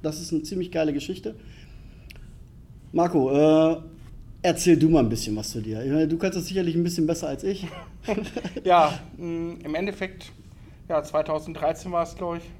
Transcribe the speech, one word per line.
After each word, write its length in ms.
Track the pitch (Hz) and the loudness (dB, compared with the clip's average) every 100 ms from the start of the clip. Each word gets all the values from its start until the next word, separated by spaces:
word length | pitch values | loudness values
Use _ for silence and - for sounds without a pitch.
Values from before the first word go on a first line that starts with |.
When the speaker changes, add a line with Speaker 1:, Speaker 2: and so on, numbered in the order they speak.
Speaker 1:
Das 180 | 156 151 | -6 -6
ist 140 | 170 | -4
eine 100 | 160 | -4
ziemlich 280 | 156 190 175 | -2 -6 -4
geile 220 | 160 156 | 0 0
Geschichte. 400 | 143 143 190 220 220 - - - - - - - - - - - - - - - | 0 -4 -8 -8 -12 -16 -18 -18 -18 -18 -18 -18 -18 -18 -18 -20 -20 -20 -20 -4
Marco, 380 | 151 170 170 131 | 0 2 4 4
äh, 460 | 139 151 156 160 160 - - - - - - | 6 8 8 6 2 -6 -18 -18 -18 -18 -2
erzähl 380 | 185 170 180 156 | 0 2 6 8
du 100 | 156 | 8
mal 120 | 160 | 6
ein 100 | 117 | 4
bisschen 260 | 110 - 107 | 0 -2 -4
was 140 | 104 | -4
zu 100 | 117 | -6
dir. 240 | 110 107 | -6 -4
Ich 60 | 131 | -2
meine, 180 | 147 160 | 0 2
du 80 | 165 | 2
kannst 220 | 190 190 | 0 -2
das 80 | 165 | -4
sicherlich 280 | 190 175 | -2 0
ein 80 | 165 | 2
bisschen 240 | 175 170 156 | 0 0 0
besser 220 | 165 165 | 0 -2
als 160 | - | -4
ich. 220 | 196 196 180 - - - - | -4 -4 -6 -12 -16 -14 -4
<laughs> 580 | 208 208 - 185 - | -4 -4 -8 -8 -6
Speaker 2:
Ja, 340 | 185 175 151 - - - | 4 6 6 2 -10 -12
mh, 380 | 175 165 170 170 | -8 -6 -6 -8
im 120 | 147 | -6
Endeffekt, 580 | 156 196 196 190 - - - - - - - - | -4 -4 -6 -8 -10 -18 -20 -20 -20 -20 -20 -2
ja, 140 | 156 | -2
zweitausenddreizehn 920 | 151 156 156 156 156 160 156 160 185 | 0 -2 0 -2 -4 -4 -2 -2 -2
war 120 | 175 | -2
es, 100 | 165 | -2
glaub 220 | - 180 170 | -4 -6 -6
ich 80 | 165 - | -8 -18